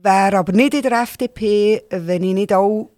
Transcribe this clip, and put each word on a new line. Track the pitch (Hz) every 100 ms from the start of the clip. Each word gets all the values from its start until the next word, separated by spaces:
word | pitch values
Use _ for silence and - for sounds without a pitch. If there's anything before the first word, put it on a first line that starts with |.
wäre | 196 196 196 196
aber | 180
nicht | 196 277
in | 294
der | 254 233
F | 240 -
D | 247
P, | - 214 208 208 214 -
wenn | 185 165 180
ich | 185
nicht | 190 202
auch | 190 202 214 -